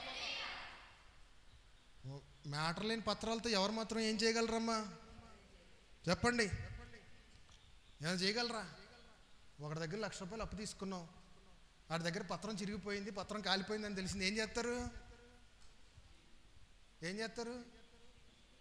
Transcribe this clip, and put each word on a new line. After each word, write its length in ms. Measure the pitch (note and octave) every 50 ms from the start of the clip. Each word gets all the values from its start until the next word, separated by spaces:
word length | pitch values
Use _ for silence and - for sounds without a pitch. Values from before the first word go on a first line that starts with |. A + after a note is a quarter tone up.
| - - - - - - - - - - - - - - - - - - - - - - - - - - - - - - - - - - - - - - - - - B2+ C#3 C#3 C3+ - - - -
మ్యాటర్ 380 | D3 C#3+ D3 D#3 E3 E3 F#3+ G3+
లేని 160 | A3 A3+ A3+
పత్రాలతో 500 | G3 A3 G3+ - - A3 A3+ A3+ F#3 A#3+
ఎవరు 220 | A3 F#3+ F#3+ G#3
మాత్రం 280 | A3 A3+ A3 F#3 A3 A3+
ఏం 160 | A3+ A3 A3
చేయగలరమ్మా? 680 | G#3 A3+ A3+ A3+ A#3 A#3 A3 A3+ A3+ A3+ A3+ A3+ A3 G#3+ F#3+ - - - - - - - - - - - - - - - - - - - - - - - E3
చెప్పండి, 340 | F3+ F3 A3+ A#3+ A#3+ A#3
ఏమైనా 1700 | A3 F#3+ - - - - - - - - - - - - - - - - - - - - - - - - - - - - - - C#3 E3
చేయగలరా? 600 | F#3 F3+ F#3 G3 G#3+ A#3+ B3 A#3 A#3 A3 F#3+ E3 - - - - - - - - - - - - - - - - - -
ఒకడి 180 | D3 D3+ D#3 D#3+
దగ్గర 180 | E3 D#3 F3+
లక్ష 240 | A3 A3 F#3+ - -
రూపాయలు 220 | F#3+ F3 A3 A3+
అప్పు 140 | G3+ E3 -
తీసుకున్నావు, 520 | F#3 A3 - - - G3 F#3+ F#3+ F3+ E3+ E3 - - - - - - - - - - - - - - - -
ఆడి 120 | D#3+ E3+
దగ్గర 200 | E3 E3+ E3 G#3
పత్రం 320 | G#3+ E3+ F#3+ E3 - G3+ A3
చిరిగిపోయింది, 560 | F#3 G#3 G3 G#3+ G#3 E3+ G#3 G3+ G3+ G3 A3
పత్రం 300 | G3 G3+ F3+ - G#3+ G#3+
కాలిపోయింది 460 | F#3+ F#3 F#3+ G3 F#3 - G#3+ G#3+ G#3+
అని 100 | G#3 G3+
తెలిసింది, 300 | F#3+ F#3 E3+ F3+ G3 F#3
ఏం 120 | F#3+ G#3+ A3+
చేస్తారు? 520 | A3 G#3+ A3 A#3+ A3+ A#3+ A#3+ B3 A#3+ A#3+ - - - - - - - - - - - - - - - - - - - - - - - - - - - - - - - - - - - - - - - - - -
ఏం 160 | D#3+ E3+ F#3+ G#3+
చేస్తారు? 460 | A3+ A3 A3 A#3+ A#3 A#3 B3 B3 A#3+ - - - - - - - - - - - - - - - - - - -